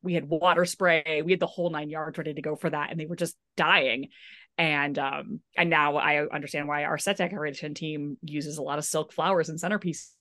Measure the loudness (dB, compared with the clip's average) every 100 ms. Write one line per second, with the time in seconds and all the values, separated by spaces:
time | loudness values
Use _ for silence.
0 | -2 -2 0 2 4 4 4 2 4 4
1 | 2 0 2 2 2 -2 -2 -2 -6 -6
2 | -6 -6 -6 -4 -4 -2 -2 -2 -2 -4
3 | -6 -4 -4 -6 _ 0 4 6 4 0
4 | -4 -12 -20 -20 -12 0 2 2 0 0
5 | -2 -4 -8 -12 _ -2 2 4 4 4
6 | 2 2 0 -4 -6 -6 -2 -2 -2 -2
7 | -2 0 0 -2 -6 -6 -10 -8 -6 -6
8 | -6 -8 -8 -6 -6 -6 -4 -4 -2 -2
9 | -4 -2 2 2 0 -2 -2 -2 -2 -6
10 | -8 _